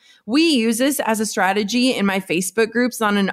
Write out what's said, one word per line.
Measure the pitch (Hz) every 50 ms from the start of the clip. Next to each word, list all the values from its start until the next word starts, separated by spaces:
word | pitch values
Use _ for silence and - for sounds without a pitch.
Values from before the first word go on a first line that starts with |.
| _ _ - _ -
We | 208 233 302 330 339
use | 294 240 220 226 233 220
this | 262 294 269 -
as | - - 220 214
a | 220
strategy | 208 - 214 185 185 196 208 214 196 220 247 247 262
in | 233 - 202
my | 196 190 196
Facebook | 185 - 156 175 185 - - 226 226 220
groups | - 233 247 247 - -
on | 226 208 202
an | 202 196 185